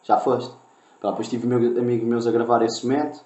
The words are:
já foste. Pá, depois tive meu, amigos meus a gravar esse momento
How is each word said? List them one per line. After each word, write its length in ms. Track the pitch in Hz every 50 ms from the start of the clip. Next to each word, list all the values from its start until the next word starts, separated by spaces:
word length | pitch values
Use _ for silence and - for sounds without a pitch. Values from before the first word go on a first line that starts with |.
| _
já 140 | - -
foste. 360 | - - 135 123 117 - - - - - _ _ _ _ _ _ _
Pá, 80 | - 101
depois 180 | - - 110
tive 200 | - 131 120 117
meu, 100 | 123 123 120 117 117 117 117
amigos 280 | 120 120 120 113 113
meus 200 | 117 117 117 117
a 40 | 117
gravar 300 | 113 117 117 117 120 113 113
esse 220 | 113 - - -
momento 380 | 123 135 147 151 - - - -